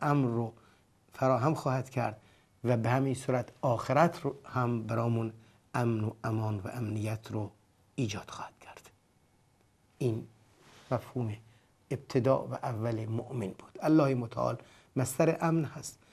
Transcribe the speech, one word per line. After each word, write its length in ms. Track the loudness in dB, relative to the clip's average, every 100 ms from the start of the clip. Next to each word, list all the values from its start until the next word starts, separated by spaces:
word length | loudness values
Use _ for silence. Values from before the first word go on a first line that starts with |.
امن 220 | 2 2 2
رو 260 | 0 -2 -6 -20 _ _ _ _
فراهم 400 | 0 2 4 2
خواهد 360 | 0 0 -2 -2
کرد 320 | -2 -2 -4 -16 _ _ _
و 140 | 0 2
به 120 | 4
همین 240 | 2 2
صورت 380 | -2 0 0 -2 -2
آخرت 600 | 0 0 2 4 4 4
رو 140 | -6 -6
هم 400 | -4 0 0 0
برامون 500 | -2 0 2 2 -2 -6 -20 _ _
امن 300 | 0 0 2
و 80 | 0 -4
امان 360 | -4 -2 0 -2
و 80 | -6
امنیت 540 | -6 -4 -2 -4 -4 -6
رو 200 | -6 -6 -10 _ _ _ -4
ایجاد 340 | -4 -4 -10
خواهد 300 | -12 -14 -16
کرد. 300 | -20 -20 -20 _ _ _ _ _ _ _ _ _ _ -2
این 300 | 0 0 -6 -16 _ _ -20 -14 -4
مفهوم 420 | -4 -2 -4 -4 -4 -12 -20 _ _ -8
ابتدا 560 | -8 -2 2 4 2 0
و 20 |
اول 520 | -6 -6 -4 -2 -4 -4
مؤمن 420 | -4 -4 -6 -6
بود. 320 | -8 -16 -4
الله 360 | 4 6 6 2
متعال 420 | -4 -2 -2 -2 -10 -20 -8 -2
مصدر 420 | 0 2 2 4
امن 240 | 2 2 0
هست 340 | -6 -14 -16 _